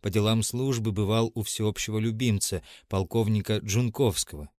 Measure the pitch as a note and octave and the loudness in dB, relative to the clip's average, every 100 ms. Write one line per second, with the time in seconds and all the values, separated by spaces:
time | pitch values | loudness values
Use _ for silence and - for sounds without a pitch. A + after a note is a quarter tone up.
0 | - F#2 G#2 A2+ A2 A#2+ C3+ B2 A2 G2 | 0 0 2 2 0 -2 0 0 0 0
1 | G2+ A2+ A2+ - G#2 - G#2+ G2+ - A2 | 2 2 2 -2 -6 -2 -2 -2 -4 -2
2 | A2 A2 B2 G2+ - F#2 - - _ G2 | -2 0 0 2 0 -4 -8 -20 _ -2
3 | F#2+ A2+ A2 G#2+ - G#2+ G#2+ G#2 B2 - | 0 0 2 2 2 -2 0 0 0 2
4 | C3 F#2 - D2+ D2 _ | 2 2 -4 -8 -14 _